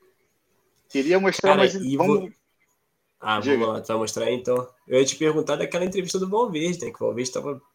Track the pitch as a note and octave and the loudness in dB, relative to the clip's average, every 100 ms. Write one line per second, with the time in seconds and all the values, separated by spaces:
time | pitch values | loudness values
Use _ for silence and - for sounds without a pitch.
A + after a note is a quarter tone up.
0 | _ _ _ _ _ _ _ _ _ C#3 | _ _ _ _ _ _ _ _ _ -2
1 | C#3+ F#3+ F#3+ - G3 F#3 B2+ - C3 C#3 | 2 4 2 2 4 6 4 2 -2 0
2 | - G2+ - - _ _ _ _ _ _ | 2 2 -2 -12 _ _ _ _ _ _
3 | _ _ G#2+ G#2+ B2 B2+ A2 A2 - A2+ | _ _ -2 -2 2 2 0 -2 -4 -4
4 | A2 A#2+ A#2 B2 B2+ B2 B2 _ - B2+ | -2 -2 -2 -2 -2 -2 -4 _ 0 2
5 | C#3 - D#3 D3+ D3+ D3 - F3 F#3 G3 | 2 2 0 0 0 -2 -2 -2 -2 -4
6 | F3 F#3+ F#3 G#3 A#3+ D3+ E3+ F3 A#2 - | -4 -4 0 0 0 -2 -4 -4 -8 -4
7 | A2+ A2 B2+ - C#3+ C3 - | -4 -2 -4 -6 -6 -10 -14